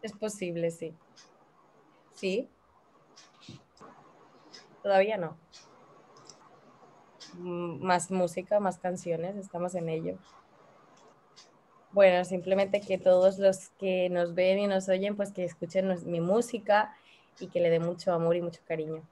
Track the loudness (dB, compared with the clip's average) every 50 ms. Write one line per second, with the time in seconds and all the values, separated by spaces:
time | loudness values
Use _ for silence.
0 | -12 -12 -12 -8 -8 -8 -6 -6 -8 -6 -4 -2 -2 -4 -4 -4 -12 -12 -12 -16
1 | _ _ _ -20 -20 -20 _ _ _ _ _ _ _ _ _ _ _ _ _ _
2 | _ _ _ -8 -6 -4 -4 -4 -6 -8 _ _ _ _ _ _ _ _ _ _
3 | _ _ _ -20 -20 _ _ _ -20 -20 -20 -20 _ _ _ _ -20 -20 -20 -20
4 | -20 -20 -20 -20 -20 -20 _ -20 -20 -20 -20 -20 -20 -20 -20 -10 -2 2 4 4
5 | 4 4 2 -4 -6 -8 -10 -14 _ _ _ -20 -20 -20 -20 -20 -20 -20 -20 -20
6 | -20 -20 -20 -20 -20 -20 -20 -20 -20 -20 -20 -20 _ -20 -20 _ -20 -20 -20 -20
7 | _ _ _ _ -20 -20 -18 -14 -10 -8 -8 -6 -6 -8 -8 -6 0 2 2 2
8 | 2 -2 -2 0 0 0 -2 -6 -6 0 0 0 2 0 -4 -2 -6 -6 -6 -6
9 | -4 -6 -4 -4 -4 -8 -8 -10 -12 -10 -8 -6 -6 -6 -6 -6 -6 -4 -4 -4
10 | -6 -6 -10 -10 -14 -20 -20 -20 _ _ _ _ -20 -20 -20 -20 -20 _ -20 -20
11 | -20 -20 -20 _ _ _ _ -20 -20 _ _ _ _ _ _ _ _ _ 4 6
12 | 8 8 8 6 2 0 -4 -6 0 0 2 2 2 2 0 -2 -2 0 -4 0
13 | 4 6 6 8 8 6 4 6 2 2 2 2 -6 -18 _ _ -4 -2 0 0
14 | 0 0 0 0 -2 -2 0 0 2 2 2 2 0 0 0 -2 0 0 0 0
15 | 0 -4 -2 -4 -6 -6 -4 -6 -6 -6 -6 _ -12 -4 -2 -2 0 0 -2 -2
16 | -4 -6 -4 -2 0 2 2 2 0 -2 -6 -10 0 2 2 2 2 0 -6 -18
17 | _ -20 -20 _ _ _ _ -16 -16 -6 -2 0 2 2 2 2 0 -2 -6 -4
18 | -2 -2 0 0 2 2 0 0 0 -6 -8 -10 _ _ -6 -6 -4 -6 -8 -12
19 | -12 -18